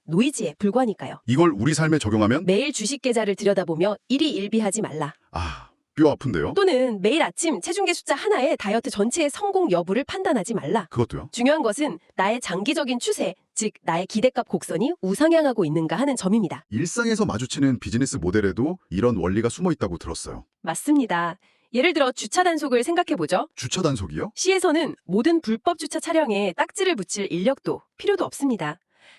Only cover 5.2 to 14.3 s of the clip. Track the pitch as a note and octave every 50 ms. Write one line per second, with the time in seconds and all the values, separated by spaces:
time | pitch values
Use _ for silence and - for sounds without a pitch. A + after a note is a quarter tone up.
5.2 | _ _ - E2+ E2 D2 - - - - _ _ _ _ _ D3 D#3+ D3 B2+ -
6.2 | - B2 F#2 D#2 D2 - - G4 G4 F#4+ C#4 B3+ C4 B3+ G#3+ F#3+ F#3 G#3+ C#4+ E4
7.2 | B3+ F3 - - E4+ E4+ A#3+ F3 - E4+ F4 G4+ G4 F4 D#4+ - - - D4 -
8.2 | - G#4+ G#4+ C#4 B3+ E4 C#4+ - - G3 G#3+ A#3 - - - G#3 G3+ A#3+ - E4+
9.2 | D4 C#4+ - - G4+ G4+ G4 F#4+ F4+ A#3 F3 E3+ E3+ F3+ G3 B3+ C#4+ - - G4
10.2 | F#4+ F#4 D4 G#3 F3+ - A3+ D#3 C3 D3+ G3+ A3 F3 - - A#2 A#2 - E2+ D#2+
11.2 | C#2+ - - A3+ A#3+ C#4 D#4 D4+ B3+ A3 G3+ C#4+ D4+ C4 E3+ - - _ _ -
12.2 | F#3 G3+ A#3 B3 - - F3 F#3+ G#3 D4 D#4+ D#4+ C#4+ A#3+ B3+ A#3+ - G#4+ G#4+ -
13.2 | A3+ F3 F#3 - _ _ _ - G#3+ G#3 - - _ F3 E3 F3 F#3 - - G#3+
14.2 | A#3+ B3+